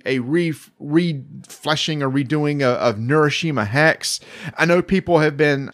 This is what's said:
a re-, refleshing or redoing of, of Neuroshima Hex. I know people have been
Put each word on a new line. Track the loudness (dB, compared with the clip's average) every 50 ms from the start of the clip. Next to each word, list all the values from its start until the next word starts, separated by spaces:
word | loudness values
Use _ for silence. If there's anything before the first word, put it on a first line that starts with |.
| -4
a | -2 -2 -2
re-, | -2 -2 0 0 0 -2 -4 -8 -14 -20 _ _
refleshing | -6 -2 0 0 2 0 -2 -6 -10 -14 -18 -20 -20 -20 -20 -6 -2 -2 -2 0 -2 -4 -4 -2
or | -2 -2
redoing | 0 -2 -2 0 -2 0 0 -2 0 0
of, | 0 0 2
of | 2 0 0 0 0
Neuroshima | -2 0 2 2 2 2 0 -2 -2 -2 -2 -2 -2
Hex. | 0 2 4 4 4 2 0 -4 -6 -8 -8 -10 -16 -20 -14 -12 -10 -2
I | 0 2
know | 2 2 2
people | 2 2 0 0 2 2 4 4
have | 4 2 2
been | 2 2 2 2 0 -4 -8